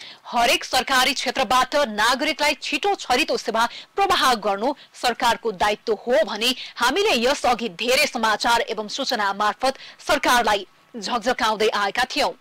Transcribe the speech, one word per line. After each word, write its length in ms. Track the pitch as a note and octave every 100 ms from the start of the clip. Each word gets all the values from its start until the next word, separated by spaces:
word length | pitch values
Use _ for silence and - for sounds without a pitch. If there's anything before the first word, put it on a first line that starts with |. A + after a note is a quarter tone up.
| - - -
हरेक 380 | A#3+ A#3+ F4
सरकारी 480 | - C4 B3 C4 C4
क्षेत्रबाट 640 | C4+ C4 D4 A3+ B3+ B3+ D4
नागरिकलाई 800 | C#4 G#3 A#3 C4 D4+ D4 D4
छिटो 400 | D4+ - C#4+ G4+
छरितो 420 | G4 - - D#4+ B3+
सेवा 320 | - A3 A#3 - - -
प्रवाह 380 | G4 F4+ C#4+
गर्नु 400 | A#3 G3+ G3 B3 C#4+ -
सरकारको 580 | - B3 A3+ B3 A3 A#3
दायित्व 400 | F#3 G#3+ G#3+ -
हो 320 | G3+ A#3 C#4 D#4
भने 280 | G#3+ A#3+ B3 - -
हामीले 500 | A#3+ D4 G#4 C4 A#3+
यसअघि 420 | C#4+ C#4 A#3 A#3
धेरै 380 | E3+ A#3 D4 D4
समाचार 540 | A#3 A3 G#3 B3 A#3+
एवं 280 | - G#3+ G#3
सूचना 440 | - C4 A3+ G3+
मार्फत 420 | G3 G#3 - C4 - - - -
सरकारलाई 580 | D4 D#4+ B3 A3 G3+ F#3+ _ _ A#3
झकझकाउँदै 720 | F#3+ A#3 A3 A#3+ A3+ G#3 G#3+
आएका 360 | G#3 G3+ A#3+
थियौं। 260 | B3+ D4 G#3+ -